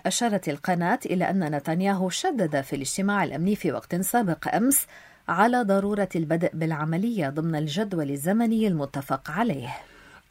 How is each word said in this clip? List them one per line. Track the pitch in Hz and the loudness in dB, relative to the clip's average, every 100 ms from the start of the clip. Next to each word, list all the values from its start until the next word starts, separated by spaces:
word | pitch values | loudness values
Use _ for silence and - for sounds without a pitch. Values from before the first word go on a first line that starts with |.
| - | -2
أشارت | - 233 208 175 | 0 0 0 -2
القناة | 143 - 175 175 247 - | -4 0 0 2 0 0
إلى | 180 175 | 0 0
أن | 190 160 | 0 0
نتنياهو | 151 - 165 190 196 185 | -2 -2 0 2 2 0
شدد | - 370 285 175 151 | 0 -2 0 0 0
في | 135 139 | -2 -4
الاجتماع | 135 - 196 202 | -4 -2 0 0
الأمني | 165 139 180 202 | 0 0 0 0
في | 180 | 0
وقت | 117 - | -2 -2
سابق | 175 185 240 208 156 - | -4 0 2 2 0 0
أمس | 170 240 269 - - - - - | 0 2 2 0 -10 -20 -12 -2
على | 170 220 247 | 2 4 4
ضرورة | 220 196 196 208 190 175 | 2 2 2 0 0 -2
البدء | 160 165 170 | 0 0 0
بالعملية | 165 160 156 151 165 220 226 143 | 0 -2 -2 -2 0 0 0 -2
ضمن | 143 165 156 | -2 -2 0
الجدول | 151 147 220 185 147 | -2 -2 -2 -2 -2
الزمني | 139 147 214 233 220 214 | -2 0 2 2 2 2
المتفق | 165 139 143 135 135 - | 2 -2 -4 -2 -4 -2
عليه. | 160 240 139 120 - - - - - - | -2 0 -2 -6 -10 -14 -20 -20 -20 -6